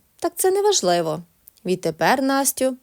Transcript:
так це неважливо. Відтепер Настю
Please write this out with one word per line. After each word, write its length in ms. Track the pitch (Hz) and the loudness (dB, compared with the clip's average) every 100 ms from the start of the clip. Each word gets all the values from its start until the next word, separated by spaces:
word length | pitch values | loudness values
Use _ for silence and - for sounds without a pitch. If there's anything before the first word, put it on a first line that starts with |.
| _ _ | _ _
так 140 | 339 - | -6 0
це 160 | 381 | 0
неважливо. 720 | 392 403 392 180 175 160 156 170 _ _ _ 180 | 2 2 2 2 0 0 -4 -10 _ _ _ -4
Відтепер 560 | 180 170 160 165 262 | -2 -4 -2 0 2
Настю 560 | 269 277 269 - 262 254 | 0 0 0 0 -2 -4